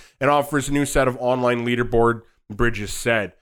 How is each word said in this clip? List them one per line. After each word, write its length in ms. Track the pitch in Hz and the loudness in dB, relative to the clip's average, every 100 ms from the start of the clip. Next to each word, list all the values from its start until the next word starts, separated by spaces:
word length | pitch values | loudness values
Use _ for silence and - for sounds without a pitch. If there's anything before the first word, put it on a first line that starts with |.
| - _ | -20 _
and 80 | 135 | 0
offers 400 | 147 143 147 131 | 2 0 -4 -2
a 40 | |
new 120 | 143 | -2
set 240 | 139 147 131 | 0 2 0
of 80 | 127 | 0
online 460 | 123 127 123 120 | -2 0 0 0
leaderboard," 560 | 120 120 110 117 117 113 - _ _ | 0 -2 0 2 2 2 -6 _ _
Bridges 420 | 104 117 107 101 | -2 0 0 -6
said. 400 | - 120 113 95 - | -6 -2 0 -2 -8